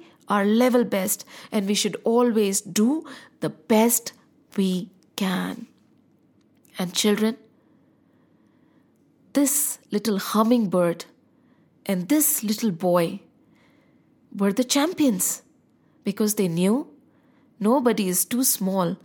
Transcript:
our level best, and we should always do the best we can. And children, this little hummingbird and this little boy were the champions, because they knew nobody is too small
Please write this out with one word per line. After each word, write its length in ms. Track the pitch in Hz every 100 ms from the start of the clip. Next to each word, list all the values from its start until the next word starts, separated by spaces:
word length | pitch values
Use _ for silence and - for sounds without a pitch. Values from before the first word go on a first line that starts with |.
| - _ -
our 160 | 202
level 400 | 202 220 247 247
best, 400 | 214 196 190 - - - -
and 160 | 220 196
we 80 |
should 220 | 202 214 170
always 560 | - 233 247 226 202 196
do 460 | - 175 220 311 - - - _
the 80 | 165
best 640 | - - 214 226 233 - - _ _ _ -
we 340 | 190 185 180 - _ -
can. 500 | 190 185 180 - 233 _ _ _ _ _ _ _ _ _ _ -
And 140 | 180
children, 460 | 180 214 208 214 247 - _ _ _ _ _ _ _ _ _ _ _ _ _ _ _ _ _ _
this 460 | - 285 - - - _
little 280 | 208 208 196
hummingbird 880 | - 208 220 247 208 180 175 170 - _ _ _ _ _ _ _ -
and 200 | 190 180
this 360 | 302 294 -
little 260 | 208 214 233
boy 500 | 165 185 175 165 196 - _ _ _ _ _ _ _ _ _ _ 196
were 160 | 196
the 100 | 196
champions, 800 | 247 285 294 370 294 190 - - - _ _ _ _ _
because 300 | - 190 214
they 120 | 208 190
knew 400 | 165 185 233 320 - _ _ _ _ _ _
nobody 500 | 196 262 247 220 190
is 180 | 180 -
too 180 | 247
small 540 | 262 - 190 190 175 190